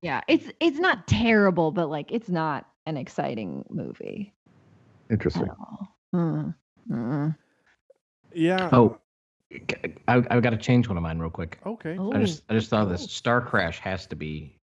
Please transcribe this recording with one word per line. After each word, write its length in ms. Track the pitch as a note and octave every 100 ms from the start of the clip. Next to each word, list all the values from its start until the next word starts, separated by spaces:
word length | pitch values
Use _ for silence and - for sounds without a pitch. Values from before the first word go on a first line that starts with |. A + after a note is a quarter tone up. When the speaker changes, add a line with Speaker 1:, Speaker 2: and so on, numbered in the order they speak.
Speaker 1:
Yeah, 200 | E3+ B2+ -
it's, 240 | D#4+ C4+ -
it's 200 | E4+ C#4+
not 260 | F#4 C4 -
terrible, 640 | G#3+ A#3 A3 G3+ F3 D#3+
but, 180 | D#3+ D#3+
like, 220 | D3+ C#3+
it's 160 | - D#3+
not 380 | F3 D#3+ C#3 - _ -
an 100 | D3+
exciting 640 | F3+ - C#3+ A#2+ G2 C#2 -
movie 640 | - D#2 - - G1+ G3+ _ _ _ _ _ _ _ _
Speaker 2:
Interesting. 320 | A2+ - -
Speaker 1:
at 60 | - -
all. 360 | - - G3 _ _
Mm. 420 | F3+ E3+ D3+ D3+ E3 _ _ -
Mm. 480 | A#2 A#2+ D3 D3 D#3 _ _ _ _ _ _ _ _ _
Speaker 3:
Yeah. 360 | F3 E3 F#3 F3+
Speaker 4:
Oh, 240 | B2+ A2+ - _ _ _ _ _ - - - - - -
I, 160 | B2 A#2+
I've 120 | A#2+
gotta 160 | A#2+ A2
change 300 | - B2 A#2
one 100 | F2+
of 60 |
mine 160 | E2 E2
real 100 | E2
quick. 300 | E2 E2+ - -
Speaker 3:
Okay. 300 | A3+ D#3+ F3+
Speaker 1:
Ooh. 140 | F#3+
Speaker 4:
I 60 | B3
just, 220 | G3+ D#3 _
I 40 | A2
just 140 | G#2+
thought 100 | A2
of 80 | G#2
this. 140 | F2+ -
Speaker 3:
Ooh. 20 |
Speaker 4:
Star 300 | - - A#2+
Crash 360 | A#2+ A2 E2+ E2+
has 280 | G2 F#2 -
to 80 | D#2
be 420 | D#2 D#2 D2+ _